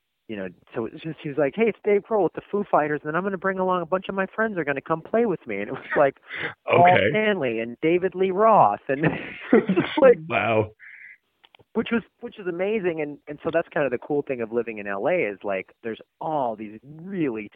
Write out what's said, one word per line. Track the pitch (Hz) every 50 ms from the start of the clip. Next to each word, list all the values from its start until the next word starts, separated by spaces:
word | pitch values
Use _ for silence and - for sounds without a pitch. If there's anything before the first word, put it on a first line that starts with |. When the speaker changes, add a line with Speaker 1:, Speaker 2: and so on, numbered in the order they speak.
| _ _ _ _ _ -
Speaker 1:
you | 110
know, | 101 95 92 85 _ _ _ -
so | 123 113
it | - -
was | 156 -
just, | 160 151 - -
he | 151
was | 135 143
like, | 147 135 -
"Hey, | 202 226 226
it's | 190 - -
Dave | 214 202 202 165
Grohl | - 233 208 175
with | 151 -
the | - - -
Foo | - 208 208 -
Fighters, | - 156 151 147 151 139 -
and | 151 156
I'm | 170 190
gonna | 202 196 175
bring | - 190 190 185
along | 185 185 180 180
a | 170
bunch | 156 185 185 185 -
of | 196
my | 196 190
friends | 190 - - 220 226 202 175
are | 151
gonna | 143 139 143 -
come | - 160 160
play | - - - 226 240
with | 220 165 - -
me." | 117 101 98
And | 104 -
it | 135
was | - - - -
like | 160 147 139 - _ _ - - - -
Speaker 2:
<laughs> |
Okay. | - - _ - - -
Speaker 1:
Paul | 175 175 180 180 185 190 214
Stanley | 196 214 214 214 208 180 139 123 110 113
and | 113 120 120 -
David | - 160 175 175 180 185 -
Lee | 180 190 190 180
Roth | 190 220 226 214 180 131 104 104 - _ -
and | 135 139 160
<laughs> | 151 - - - - - - - - -
just | 214 - - 190 359 - - - 311 277
like | 254 233 160 160 165
Speaker 2:
Wow. | 117 107 104 110 113 110 104 104 - _ - - - - - - - _ _ _ _ _ _ - _ - - _ -
Speaker 1:
which | 220 226 - 233
was, | 233 - _ _ _
which | 240 240 - 214
is | 190
amazing. | 180 170 170 185 202 220 226 175 180 160 156
And, | 147 147 143 - _ -
and | 151 - -
so | 165 151
that's | 165 170 - -
kind | 165 143
of | 131 123
the | 117 -
cool | - 151 143 139
thing | - 135 120 113
of | 107 113
living | 120 110 117 110 107
in | 101
L | 101 98 98 107 151
A | 180
is, | 175 131 104 101 - -
like, | 104 98 95 92 _ _ _ -
there's | 117 107 - - _ _ -
all | 151 160 156 147 131 117 110
these | 101 110 104 107 110 -
really | 139 151 160 170 196 202 180 156 131 110 110 107 101 -